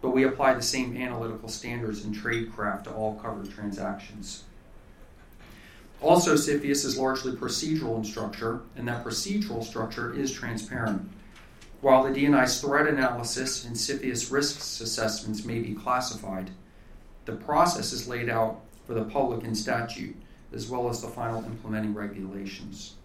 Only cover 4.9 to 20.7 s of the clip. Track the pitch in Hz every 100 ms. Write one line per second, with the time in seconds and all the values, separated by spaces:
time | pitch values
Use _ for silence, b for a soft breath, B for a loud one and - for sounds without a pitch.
4.9 | - - - - - B B B B B
5.9 | - 147 175 170 151 - 143 139 139 135
6.9 | 135 131 131 127 127 123 - 156 156 120
7.9 | 113 107 - 107 - 113 120 - - 123
8.9 | 117 120 113 196 202 - 113 113 113 113
9.9 | - 120 143 135 - 117 110 107 123 110
10.9 | 95 - - B B B B B - 135
11.9 | 131 135 135 143 135 127 - 143 139 151
12.9 | 143 127 120 117 127 131 - 123 113 -
13.9 | 139 131 113 - 135 143 - - - 110
14.9 | - 110 107 107 107 117 117 101 107 -
15.9 | 127 127 107 101 95 95 - B B B
16.9 | B B - - 113 - 151 175 - -
17.9 | 120 123 120 117 113 110 - - - -
18.9 | 117 107 143 127 113 113 110 - 117 117
19.9 | - 101 - B B B 113 113